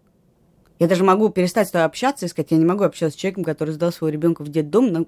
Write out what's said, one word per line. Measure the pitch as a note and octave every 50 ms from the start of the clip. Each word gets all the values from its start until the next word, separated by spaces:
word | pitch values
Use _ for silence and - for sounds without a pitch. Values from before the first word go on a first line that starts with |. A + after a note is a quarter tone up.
| _ _ _ _ _ _ _ _ _ _ _ _ _ _ _ -
Я | E3+ E3
даже | F#3+ F3 F#3+
могу | G3 F#3+ G#3 A3 G#3
перестать | G#3 F#3 F3+ F3+ - A3+ G3+ F3+
с |
тобой | - F3 D#3+
общаться | D#3 - - B3 C4+ C#4+ - F#3
и | E3+
сказать, | - - D3 -
я | E3 D#3+
не | E3
могу | E3+ F#3 G3+ G3+
общаться | - - - E3+ D#3 -
с | -
человеком, | - F#3+ F#3 G3+ F3
который | D#3+ D3+ - D#3 D3+
сдал | D#3 D3+ F3 F3
своего | E3+ - D#3+ D#3 D3+ D3+
ребёнка | D#3+ E3+ E3 - D3
в | D3
детдом, | D3 D#3+ D3+ D3 D#3 A3 C4+ A#3
но | E3+ E3 E3